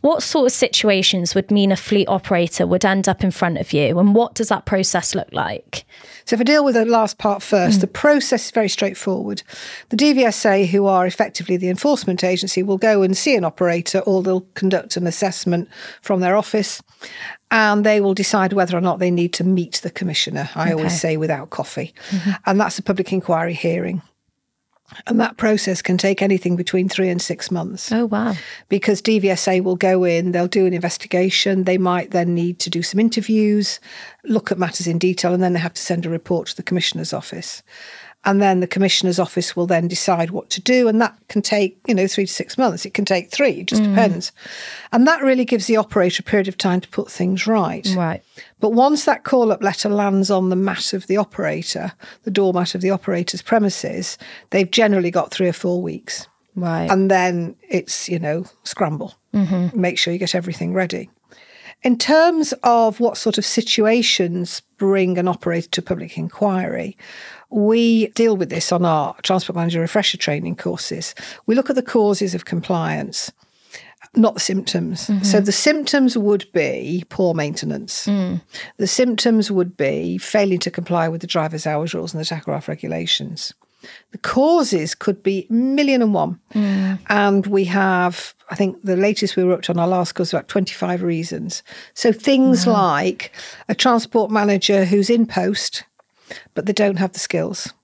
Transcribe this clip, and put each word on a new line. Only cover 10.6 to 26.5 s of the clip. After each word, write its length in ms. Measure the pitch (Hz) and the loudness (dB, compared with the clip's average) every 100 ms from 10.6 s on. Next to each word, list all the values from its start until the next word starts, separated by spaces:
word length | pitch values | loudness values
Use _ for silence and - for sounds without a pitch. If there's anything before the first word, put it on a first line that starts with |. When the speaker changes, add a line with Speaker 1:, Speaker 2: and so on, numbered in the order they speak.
| 185 | 4
Speaker 2:
who 220 | 196 196 | 4 4
are 180 | 190 180 | 4 2
effectively 480 | - 214 - 170 180 | 0 -4 -4 -2 -2
the 140 | 185 | 0
enforcement 520 | 185 285 285 - 180 | 0 0 0 0 0
agency, 400 | 185 180 196 - | 0 0 -2 -2
will 160 | 196 190 | 0 2
go 240 | 220 208 | 4 4
and 140 | 190 190 | 4 2
see 200 | - 247 | 2 2
an 80 | 170 | 0
operator, 540 | - 175 170 170 190 | 0 0 0 0 -2
or 240 | 208 190 | 2 0
they'll 220 | 185 185 185 - | 2 -2 -4 -2
conduct 420 | 190 185 - - | 0 0 -2 -4
an 100 | 175 | -2
assessment 600 | 165 196 - - 175 208 - - - | -2 -2 -2 -2 -2 -4 -14 -20 -16
from 180 | - 190 | -2 0
their 160 | 180 202 | 2 2
office, 460 | 208 214 196 - _ _ - - - - _ | 0 -2 -2 -6 _ _ -20 -16 -16 -16 _
and 360 | 226 214 208 214 | 2 4 4 4
they 160 | 214 | 4
will 120 | 196 | 2
decide 380 | 190 196 208 185 | 2 2 2 2
whether 260 | 196 180 175 | 2 0 0
or 40 | |
not 180 | 180 180 | 0 0
they 120 | 180 | 0
need 200 | 175 175 | 2 0
to 120 | - 180 | 0 2
meet 340 | 185 170 - | 2 0 -6
the 60 | 160 | -6
commissioner, 600 | - 185 151 - 143 139 | -6 -4 -2 -4 -4 -6
I 180 | - 165 | -2 0
always 140 | 160 160 | 0 0
Speaker 1:
Okay. 80 | 175 165 | 0 0
Speaker 2:
say, 40 | 156 | 0
without 320 | 160 139 - | 0 -4 -6
coffee. 440 | - 143 - - - - | -8 -8 -8 -10 -12 -6
Speaker 1:
Mm-hmm. 200 | 190 175 185 - | -2 -2 -2 0
Speaker 2:
And 140 | 196 | 0
that's 180 | 208 - | 0 -2
a 60 | |
public 300 | - 190 180 | -4 -2 -2
inquiry 400 | 190 - 160 170 | -2 0 -2 -2
hearing. 480 | 170 170 170 180 180 - _ _ _ _ _ _ _ _ - - | -2 -2 -2 -4 -6 -10 _ _ _ _ _ _ _ _ -18 -2
And 120 | 226 | 0
that 180 | 233 - | 0 0
process 440 | 220 208 - 180 | 0 0 0 -2
can 160 | - 180 | 0 0
take 240 | 196 190 | 2 2
anything 340 | 196 190 180 | 2 2 0